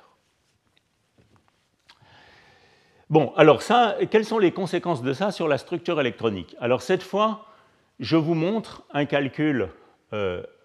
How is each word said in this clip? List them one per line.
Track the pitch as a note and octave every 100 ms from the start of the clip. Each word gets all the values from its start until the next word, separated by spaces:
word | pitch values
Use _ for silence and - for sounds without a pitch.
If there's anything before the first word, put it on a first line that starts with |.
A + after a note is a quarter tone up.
| _ _ _ _ _ _ _ _ _ _ _ _ _ _ _ _ _ _ _ - _ - - - _ _ _ _ _ _ -
Bon, | D#3 C3 -
alors | D3+ C3
ça, | - A3+ A3+ - F#3
quelles | A3
sont | G#3+ A3+
les | F3
conséquences | - F#3 F3 F3 C#3+
de | B2
ça | C3 G3+
sur | - E3
la | C#3
structure | - F3 - D#3+
électronique ? | B2+ - A2+ F#2+ E2+ -
Alors | A#2+ C3
cette | - F#3
fois, | - G3 A3 G#3 - - _ _ _ -
je | A#2+ D#3+
vous | D#3
montre | E3 E3+ A3 - - -
un | C#3+
calcul, | D3 C#3+ C3+ - D3+ C3 F#2 - _ _ -
euh, | G#2+ F#2+ F2+ - _